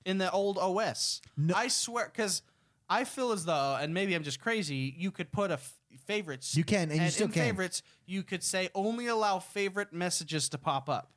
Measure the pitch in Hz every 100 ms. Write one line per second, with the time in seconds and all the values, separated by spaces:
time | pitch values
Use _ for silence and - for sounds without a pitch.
0 | - 190 185 190 202 190 185 190 214 110
1 | - - - - 156 185 247 - - 233
2 | 214 - 214 175 - _ _ _ - 196
3 | 254 - 247 214 165 156 139 135 147 170
4 | 196 175 147 131 - 226 160 135 131 135
5 | 185 - 175 - 202 147 - - _ -
6 | - 208 175 131 - 143 165 208 165 151
7 | 175 - 214 185 160 190 185 - - -
8 | - 190 180 185 - 190 185 196 208 233
9 | 240 226 214 190 - 202 196 190 202 170
10 | 180 - 156 156 135 135 - 139 131 123
11 | -